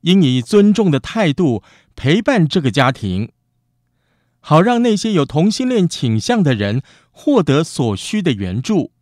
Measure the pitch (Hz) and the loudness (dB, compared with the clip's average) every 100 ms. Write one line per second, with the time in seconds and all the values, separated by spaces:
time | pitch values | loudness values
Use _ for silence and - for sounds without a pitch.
0 | 160 190 147 127 117 208 208 214 202 139 | 2 2 4 0 2 4 4 4 2 0
1 | - 226 185 139 165 110 _ _ _ - | -4 -2 -2 0 0 -2 _ _ _ -6
2 | 131 185 226 202 156 185 135 104 131 131 | 0 0 2 0 0 0 -2 0 0 -2
3 | 101 92 117 _ _ _ _ _ _ _ | -6 -6 -6 _ _ _ _ _ _ _
4 | _ _ _ _ - 156 202 240 240 208 | _ _ _ _ 0 2 4 2 0 0
5 | 220 190 139 147 190 - 254 240 175 - | 0 -2 0 0 0 0 -2 0 -2 -2
6 | 127 110 - 240 160 117 101 117 - _ | -2 -2 0 0 2 0 -2 -4 -8 _
7 | _ _ - 269 156 139 165 - 120 98 | _ _ 0 0 2 0 -2 -4 -4 -4
8 | - 208 175 110 95 98 131 208 120 _ | -6 -4 -2 -4 -4 -6 -2 -2 -2 _